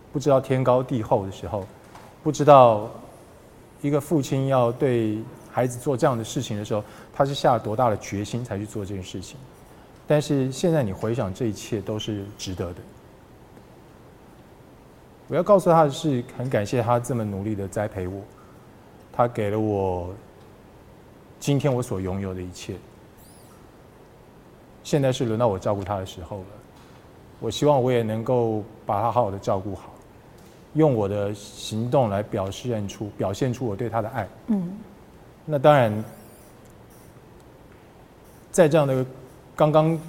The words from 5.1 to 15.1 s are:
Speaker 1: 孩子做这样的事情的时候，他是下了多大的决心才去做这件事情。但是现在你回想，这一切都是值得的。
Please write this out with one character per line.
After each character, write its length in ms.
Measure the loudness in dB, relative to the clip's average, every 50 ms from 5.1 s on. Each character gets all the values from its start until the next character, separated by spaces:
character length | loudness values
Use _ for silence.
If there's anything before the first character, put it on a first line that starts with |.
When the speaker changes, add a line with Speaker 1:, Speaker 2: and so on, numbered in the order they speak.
| -2 -4 -8 -10 -16 -20 -18 -8
Speaker 1:
孩 160 | -2 -2 -2
子 120 | -2 -2 -6
做 180 | -4 -4 -2
这 100 | 2 2
样 100 | 2 2
的 60 | 0 -4
事 180 | -6 -6 -6
情 160 | -6 -4 -6
的 80 | -8 -6
时 100 | -4 -4
候， 80 | -4 -4 -6 -12 -20 -20 -8 0
他 120 | 0 0
是 100 | 0 0
下 200 | 0 2 2 2
了 40 | 2
多 160 | 0 -2 -2
大 160 | 0 2 2
的 60 | 0 -2
决 260 | -4 -6 -6 -6 -6
心 200 | -6 -6 -8 -6
才 120 | -6 -8
去 80 | -8 -8
做 200 | -8 -8 -10 -8
这 100 | -8 -8
件 80 | -10 -10
事 180 | -10 -12 -12
情。 160 | -12 -12 -16 -20 -20 -20 -20 -20 -20 -20 -20 -20 -20 -20 -20 -10 -2
但 160 | 0 0 2 2
是 280 | 2 0 0 0 -2 -2
现 200 | 0 0 2 2
在 100 | 2 0
你 100 | 0 -2
回 200 | -4 -4 -4 -2
想， 220 | -2 -4 -4 -4
这 120 | -4 -4
一 60 | -4 -4
切 280 | -6 -8 -6 -6 -6
都 180 | -4 -4 -6 -6
是 260 | -6 -6 -6 -6 -8 -10 -12 -12
值 160 | -10 -10 -8
得 180 | -6 -8 -8 -8
的。 80 | -12 -16 -20 -20 -20 -20 -20 -20 -20 -20 -20 -20 -20 -20 -20 -20 -20 -20 -20 -20 -20 -20 -20 -20 -20 -20 -20 -20 -20 -20 -20 -20 -20 -20 -20 -20 -20 -20 -20 -20 -20 -20 -20 -20 -20 -20 -20